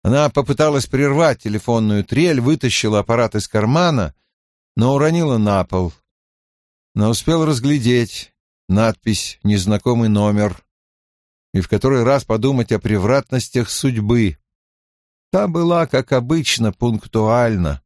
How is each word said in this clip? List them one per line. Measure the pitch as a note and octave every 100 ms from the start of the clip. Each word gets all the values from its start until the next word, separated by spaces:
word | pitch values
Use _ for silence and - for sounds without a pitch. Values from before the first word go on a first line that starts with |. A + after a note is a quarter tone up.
Она | - C3+ D3+
попыталась | - C3 C#3+ D3+ C#3+ -
прервать | C3 C#3+ C#3+ D#3+ A#2+
телефонную | A2 G#2 - A#2 G#2+ G#2
трель, | F#2+ C3+ F3 C#3
вытащила | A#2+ D#3 B2+ - G#2+ G#2
аппарат | G2+ A#2 A2+ G#2+
из | -
кармана, | G#2+ G#2+ D#3 F3+ C#3 D#2+ - _ _ _ _ _ -
но | A#2+ C#3
уронила | D#3 E3+ D#3+ A#2
на | G#2 G2 F2
пол. | F#2 F2+ - _ _ _ _ _ _ _ _ _ -
Но | G#2+
успел | A#2 - E3 D#3
разглядеть | C3 C3+ D3 A#2 B2 A2+ - - _ _ _ -
надпись | G2 A2+ - A2+ G2+ - -
"Незнакомый | G#2 G#2 F#2 G#2 B2 A#2 A2
номер" | G#2 G#2 G#2 G#2 - _ _ _ _ _ _ _ _ _
и | F#2+
в | F2
который | G#2 C3 C3+
раз | A#2 C#3
подумать | - A2 C3 C3+ A2+
о | G#2+
превратностях | A2 G#2 G2+ C#3 - B2+ - B2+ A2+
судьбы. | - C3+ A#2 G#2 A#2+ G2+ - _ _ _ _ _ _ _ _ _
Та | F#3+ G3+
была, | E3 E3+ E3+ D#3+
как | C3 B2+
обычно, | C3 B2 E3 C#3 - A2
пунктуальна. | - A#2+ A2 - A2+ G#2+ A#2+ A#2 G#2 D#2+ D2